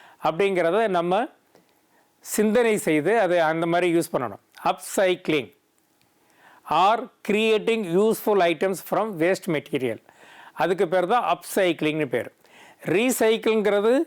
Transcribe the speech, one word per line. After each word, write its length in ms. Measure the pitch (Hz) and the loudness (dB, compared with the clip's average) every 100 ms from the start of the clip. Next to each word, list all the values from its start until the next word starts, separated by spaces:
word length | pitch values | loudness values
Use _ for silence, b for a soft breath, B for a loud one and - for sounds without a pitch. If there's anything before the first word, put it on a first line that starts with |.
| B B 156 | B B -4
அப்படிங்கிறத 520 | 165 196 180 165 202 220 180 | 0 0 2 0 0 0 0
நம்ம 220 | 175 190 277 - _ b b b b b b _ - - | 0 0 -2 -10 _ b b b b b b _ -8 0
சிந்தனை 380 | 214 226 233 208 180 | 2 2 2 0 0
செய்து 260 | 156 151 226 | 0 2 0
அதை 140 | 185 175 156 | 2 2 2
அந்த 140 | 160 170 | 0 0
மாதிரி 140 | 175 180 165 | 0 2 0
யூஸ் 160 | 156 | -2
பண்ணணும். 280 | 160 117 95 _ - 170 | -4 -6 -10 _ -6 -6
Upcycling 800 | 180 - - 190 180 160 151 107 _ _ _ _ _ _ _ b b b b - 151 | -4 -6 0 0 0 -2 -4 -4 _ _ _ _ _ _ _ b b b b -2 2
or 120 | 190 233 262 _ - | 4 2 -4 _ -2
creating 560 | 208 220 214 180 226 180 175 | 0 2 2 0 -2 0 2
useful 380 | 214 - 226 202 175 | 2 0 0 2 2
items 280 | 156 190 175 - | 2 -2 -4 -4
from 160 | 170 220 170 | -4 -2 0
waste 240 | 170 185 - 147 | 0 0 -2 -4
material. 420 | - 143 127 104 - B B B B - | -4 -4 -4 -6 -12 B B B B -4
அதுக்கு 240 | 170 185 180 | -2 0 0
பேர் 180 | 180 175 | 0 0
தான் 140 | 240 180 | 0 0
அப்சைக்ளிங்னு 720 | 175 - 214 180 147 156 156 139 | -4 -2 0 0 0 -2 -2 -4
பேர். 160 | 120 - - B B B B - | -4 -6 -14 B B B B -2
ரீசைக்கிள்ங்கிறது 1000 | 180 254 - 220 226 226 220 202 202 220 269 | 0 0 2 2 2 0 2 2 2 2 2